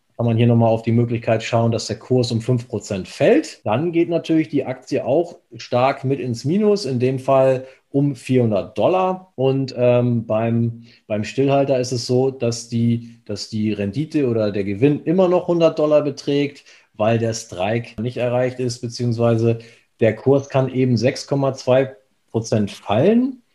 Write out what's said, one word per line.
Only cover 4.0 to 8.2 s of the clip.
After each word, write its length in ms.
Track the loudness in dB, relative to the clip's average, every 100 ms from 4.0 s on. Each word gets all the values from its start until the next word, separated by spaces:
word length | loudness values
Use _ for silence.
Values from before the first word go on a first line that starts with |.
| 0
natürlich 400 | -2 0 0 0
die 160 | -2 -4
Aktie 400 | -8 -6 -4 0
auch 300 | 0 -2 -8 _ -18
stark 480 | -4 0 0 0
mit 160 | -4 -4
ins 260 | -4 -4 -2
Minus, 400 | 0 2 0 -2
in 140 | -2
dem 200 | 0 -2
Fall 460 | 2 4 4 2 -4 -20 _
um 240 | -2 0
vierhundert 640 | -2